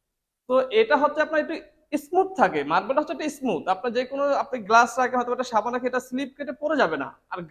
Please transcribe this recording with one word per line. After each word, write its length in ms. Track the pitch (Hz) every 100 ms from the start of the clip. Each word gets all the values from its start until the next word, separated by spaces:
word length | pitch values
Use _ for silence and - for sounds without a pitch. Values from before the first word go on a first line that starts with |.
| _ _ _ _ -
তো 40 | 262 254 214
এটা 140 | 220 285
হচ্ছে 160 | 285 294 302
আপনার 160 | 311
একটু 120 | 294 320 - _ _ 294
স্মুথ 240 | - 359 381 -
থাকে, 180 | 190 156 139
মার্বেলটা 300 | 170 202 269
হচ্ছে 140 | 302 294
একটা 120 | 311 -
স্মুথ। 260 | 262 160 147
আপনার 180 | 190 247 233
যে 60 | 254
কোনো, 120 | 277 285 254
আপনি 140 | 226 254 196
গ্লাস 200 | 233 240 -
রাখেন, 180 | 247 247
হয়তো 140 | 240 247
একটা 160 | 247
সাবান 180 | 220 220
রাখে, 160 | 247 247
এটা 100 | 254 247
স্লিপ 200 | 254 277 -
কেটে 160 | 285 262
পড়ে 140 | 302 302
যাবে 160 | 185 156
না। 40 | 127 - _
আর 80 | 185 170